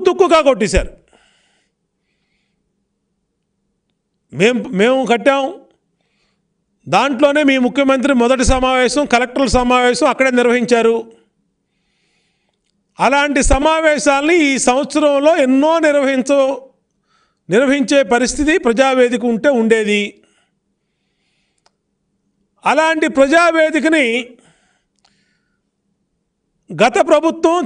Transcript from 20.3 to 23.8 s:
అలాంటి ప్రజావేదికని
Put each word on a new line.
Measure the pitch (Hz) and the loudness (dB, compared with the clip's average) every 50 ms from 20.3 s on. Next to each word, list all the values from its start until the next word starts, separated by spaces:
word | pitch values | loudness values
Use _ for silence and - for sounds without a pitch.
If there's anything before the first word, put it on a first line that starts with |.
| _ _ _ _ _ _ _ _ _ _ _ _ _ _ _ _ _ _ _ _ _ _ _ _ _ _ _ _ _ _ _ _ _ _ _ _ _ _ _ _ _ _ _ _ _ _ - 190 | _ _ _ _ _ _ _ _ _ _ _ _ _ _ _ _ _ _ _ _ _ _ _ _ _ _ _ _ _ _ _ _ _ _ _ _ _ _ _ _ _ _ _ _ _ _ -2 0
అలాంటి | 240 294 311 320 330 311 330 302 214 | 0 2 2 0 0 0 -2 -2 2
ప్రజావేదికని | 262 269 277 294 330 349 339 330 320 311 311 311 311 | 2 2 2 4 2 2 2 2 2 0 0 0 -2